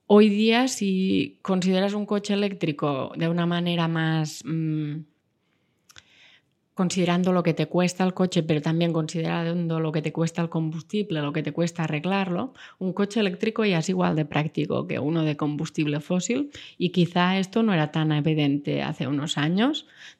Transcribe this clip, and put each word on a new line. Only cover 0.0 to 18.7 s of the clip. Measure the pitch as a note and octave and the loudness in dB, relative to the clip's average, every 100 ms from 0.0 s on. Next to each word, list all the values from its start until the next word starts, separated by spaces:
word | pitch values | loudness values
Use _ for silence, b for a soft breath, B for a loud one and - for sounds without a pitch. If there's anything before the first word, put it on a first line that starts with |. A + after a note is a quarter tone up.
| - | 6
hoy | G#3 G#3+ | 8 8
día, | G3+ A3 A#3 C4 | 6 4 4 2
si | B3+ G3+ F#3+ F#3+ F#3+ - - | 0 0 2 2 2 0 -4
consideras | - F#3 F3+ F#3 G3+ | -2 0 2 2 0
un | G#3 G#3 | -2 -2
coche | G#3 G#3 | -2 0
eléctrico | G3+ G3+ F3+ D#3+ D3 D3+ C#3 - - | 0 -2 -2 -4 -2 -2 -2 -4 -2
de | E3 | -2
una | E3+ E3+ | 0 0
manera | F3 F3 E3+ E3 | 0 0 0 0
más, | E3 D#3+ D#3+ D#3 - - | 0 0 0 -2 -6 -6
mm, | D#3+ D#3 D#3 D3+ D3+ D#3 _ _ _ _ _ _ _ _ b b b b b b _ _ | -2 -2 -2 -4 -6 -12 _ _ _ _ _ _ _ _ b b b b b b _ _
considerando | - F3+ F#3+ F3 F3 F3+ | -2 0 0 2 2 2
lo | F#3 | 2
que | E3+ | 2
te | D#3 - | 0 0
cuesta | F3 F3+ - | 0 0 0
el | F#3 | -2
coche, | F3+ F3+ F3+ | 0 0 0
pero | D#3+ D3+ | 0 0
también | D#3+ D#3+ E3+ | 0 0 2
considerando | D#3+ D#3 E3+ E3 E3+ E3 F3 E3 E3 | 0 -2 -4 -2 -2 -2 -2 -2 -2
lo | D#3+ | -2
que | D#3 | -2
te | D#3 | -2
cuesta | D#3 E3 E3 | -2 -2 -2
el | E3 | -2
combustible, | E3 D#3+ E3 - G#3 G3+ D#3 | -2 -2 -4 -6 -4 -2 -2
lo | C#3+ | -2
que | D3 | -4
te | D3 | -4
cuesta | C#3+ E3+ E3+ | -2 -2 -2
arreglarlo, | D#3+ D3+ F3+ G3 F#3+ F3 B3+ - B B | -4 -2 -2 -2 -2 -4 -6 -10 B B
un | F#3+ | -4
coche | F3 G3+ A3+ | -2 -2 0
eléctrico | G3+ F3+ A3 A3 | 0 0 -2 0
ya | G#3 E3+ | 2 2
es | D#3+ | 0
igual | F#3 F3+ D#3 | 0 2 0
de | D3 | 0
práctico | D3+ D#3 - D3 - F3+ | -2 -2 -2 -2 -2 -4
que | - | -4
uno | C3+ E3 | -2 0
de | D#3 D3 | 0 -2
combustible | D3+ D3 D#3+ - D3 D3 | -2 -4 -4 -2 -2 -2
fósil | - F3+ F3+ B3 C#4+ B B B | -2 -2 0 -2 -4 B B B
y | F3+ | -2
quizá | F3+ E3+ F3 F3+ F#3+ | 2 2 2 2 2
esto | F#3+ A3+ | 0 0
no | A3+ | 2
era | F3 D3+ | 4 2
tan | D#3+ D#3 | 0 2
evidente | D3+ D3 D#3 C#3+ C#3+ D3 | 2 2 2 2 2 0